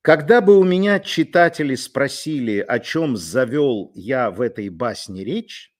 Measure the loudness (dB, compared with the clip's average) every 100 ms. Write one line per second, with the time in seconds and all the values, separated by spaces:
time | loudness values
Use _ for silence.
0 | 4 2 4 4 8 6 6 2 2 0
1 | -2 -4 0 2 2 0 -4 -4 -6 -4
2 | -4 -4 -8 -4 -2 -4 -2 -4 -4 -4
3 | -2 -4 -4 -2 -2 0 0 0 -6 -14
4 | -4 -2 -2 -2 -4 -4 -10 -6 -6 -6
5 | -12 -10 -8 -8 -10 -20 -20